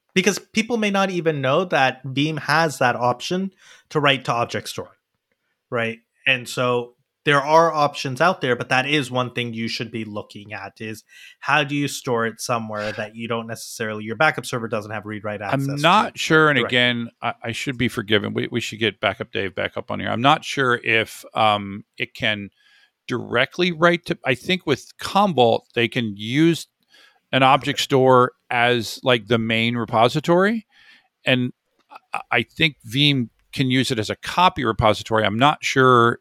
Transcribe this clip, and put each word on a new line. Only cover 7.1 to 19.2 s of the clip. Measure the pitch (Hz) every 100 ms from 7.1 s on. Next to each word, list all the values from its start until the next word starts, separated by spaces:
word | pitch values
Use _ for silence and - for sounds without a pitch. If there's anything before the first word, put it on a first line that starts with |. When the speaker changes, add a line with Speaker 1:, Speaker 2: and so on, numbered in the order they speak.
| _
Speaker 1:
there | - 143
are | 139 160 165
options | 156 147 - 139 123
out | 165 185
there, | 131 120
but | 123
that | 131
is | 139 151 123
one | 127 123
thing | - 120
you | 113 113
should | - 113
be | 113
looking | 107 104 98 107 104
at | 107 98 -
is | 110 107 _ - - _
how | - 147
do | 143 143
you | 139
store | - - 117 113
it | 110
somewhere | - 120 110 107 107
that | 104 107
you | 113 113
don't | 117 113
necessarily, | 113 - - 110 107
your | 107 110
backup | 156 151
server | - 123 113
doesn't | 110 104
have | 110 101
read-write | 107 104 104
access | 101 135 139
Speaker 2:
I'm | 143
Speaker 1:
to |
Speaker 2:
not | 156 202 226 -
sure, | - 160 156
and | 139
Speaker 1:
directly. | 113 123
Speaker 2:
again, | 123 120 117 -
I, | 120 -
I | 117
should | 110 - 127
be | 123
forgiven. | - 104 107 107
We, | 110 123
we | 120
should | - 104
get | 110 98
Backup | 101 95